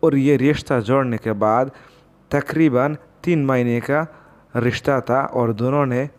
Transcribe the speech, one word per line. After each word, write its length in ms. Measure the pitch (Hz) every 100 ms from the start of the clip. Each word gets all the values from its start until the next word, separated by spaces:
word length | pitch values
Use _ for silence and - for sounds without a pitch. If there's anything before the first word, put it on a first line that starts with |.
और 140 | 160 139
ये 200 | 135 139
रिश्ता 440 | 135 147 - 131
जोड़ने 380 | 107 135 127 113
के 140 | 113
बाद 360 | 104 107 113 135 - - - _ _ _
तकरीबन 680 | 143 - 156 160 123 139 151 - _
तीन 200 | - 170 135
महीने 340 | 131 120 117
का 260 | 117 143 160 - - - _
रिश्ता 460 | 120 120 117 - 135
था 240 | - 127 135
और 260 | 131 117
दोनों 320 | 107 123 143 139
ने 220 | 123 143